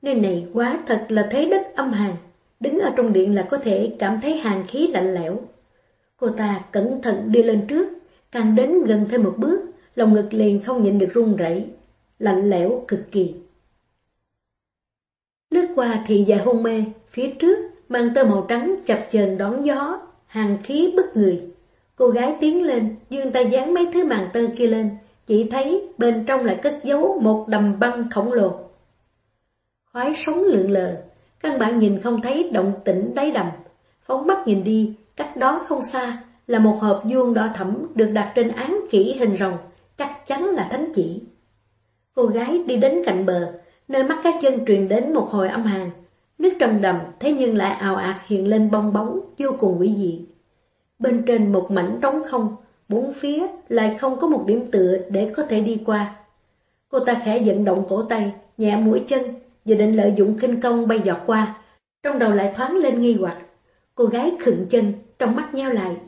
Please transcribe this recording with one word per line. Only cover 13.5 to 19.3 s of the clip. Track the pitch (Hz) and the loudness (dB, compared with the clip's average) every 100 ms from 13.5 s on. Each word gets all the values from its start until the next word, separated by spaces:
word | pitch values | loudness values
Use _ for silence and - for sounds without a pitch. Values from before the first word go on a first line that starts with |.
| _ _ _ _ _ _ _ _ _ _ _ _ _ _ _ _ _ _ _ _ | _ _ _ _ _ _ _ _ _ _ _ _ _ _ _ _ _ _ _ _
Lướt | 330 339 | 0 0
qua | - 240 214 - | 0 0 -2 2
thị | 208 202 | 2 4
vệ | 202 | 2
hôn | 247 233 | 2 0
mê, | 226 220 214 - _ | 0 -2 -4 -6 _
phía | - 269 | -6 -6
trước, | - 330 427 - - _ | 0 2 2 0 -14 _
màn | 247 233 | -2 0
tơ | 240 | 2
màu | 247 196 185 | 2 2 0
trắng | 240 294 381 - | -2 -2 -4 -2
chập | 214 - | -2 0
chờn | 220 196 | 0 2